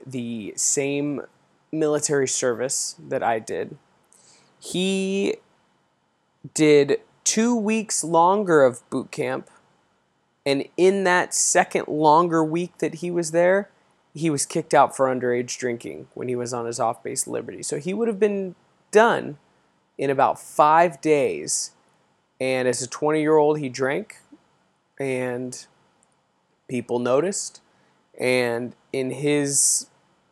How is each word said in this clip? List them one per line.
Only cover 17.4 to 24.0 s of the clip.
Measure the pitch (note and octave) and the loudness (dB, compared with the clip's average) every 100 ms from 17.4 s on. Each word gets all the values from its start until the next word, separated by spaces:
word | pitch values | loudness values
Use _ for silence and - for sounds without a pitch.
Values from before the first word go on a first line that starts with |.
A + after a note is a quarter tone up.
| A#2 F2+ | -8 -12
So | - D3 | -8 -6
he | D#3+ | -6
would | G3+ A#3 | -2 -2
have | G3 | 0
been | G#3 G3+ F#3 - _ _ _ | 0 0 -6 -10 _ _ _
done | G#3 A3+ C#3 B2+ D3 _ _ _ _ _ - | 4 4 2 -4 -12 _ _ _ _ _ -4
in | C#3 | -2
about | C3+ A#2+ - | 2 2 0
five | - - D3+ D#3+ F3 D3+ | -4 2 6 6 4 0
days, | D#3 D3 A#2+ D2 - - - - _ _ _ _ _ _ | 2 2 2 -2 -4 -6 -6 -14 _ _ _ _ _ _
and | C3 C3 B2+ | -2 0 0
as | A#2+ | -2
a | B2 | -6
twenty-year-old, | - D3+ D#3 D3+ D#3 D3 D3+ | -4 0 2 4 4 4 0
he | C3+ | -4
drank, | B2 C3 E3 | -4 -2 -2